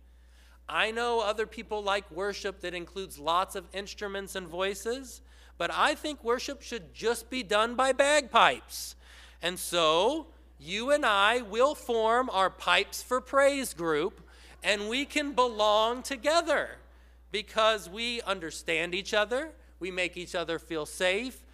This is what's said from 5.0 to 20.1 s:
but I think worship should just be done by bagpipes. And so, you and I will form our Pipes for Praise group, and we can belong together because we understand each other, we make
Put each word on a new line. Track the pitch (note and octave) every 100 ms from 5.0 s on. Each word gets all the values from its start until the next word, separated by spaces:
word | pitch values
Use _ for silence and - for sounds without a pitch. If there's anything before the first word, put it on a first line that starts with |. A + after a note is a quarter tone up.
| B3+ - - - - -
but | E3+
I | E3 A#3+
think | D#4 D4+ D4
worship | A3+ B3 C4 C#4
should | - A#3 D3+
just | - G#3+ A#3 -
be | B3+
done | G3 G#3 A#3
by | A#3+ C4
bagpipes. | C4 C#4 D4+ B3 A#3 F3 B2 - - - - - - - -
And | E3+ F3+
so, | - F3 D#3+ D#3+ G#3+ D#4+ - - - -
you | C#3+ G3+ B3
and | D4
I | B3+ G3+ G3+ B3
will | G#3+ A3 C4+
form | D4 - A#3 A3 A#3 B3+
our | F#3+ F#3
Pipes | - - F3+ G#3+ -
for | - B3+
Praise | B3+ C4+ C#4 C#4 B3
group, | - E3 D3+ F#3 - - - - -
and | F3 G3+ G#3
we | B3
can | C#4+ D4 C#4+
belong | B3 B3+ G#3+ G#3+ G#3 A3 B3+
together | - C4+ C#4+ E4 E4 B3 A#2+ B2 - - - - -
because | G3+ G#3 A3 A3 G#3+ F3+
we | G3+ A#3 A#3+
understand | F3+ F#3+ E3 - - D#3+ F3
each | F#3 G3
other, | G#3+ G#3 B3 D#4+ - - -
we | F#3
make | F3+ F3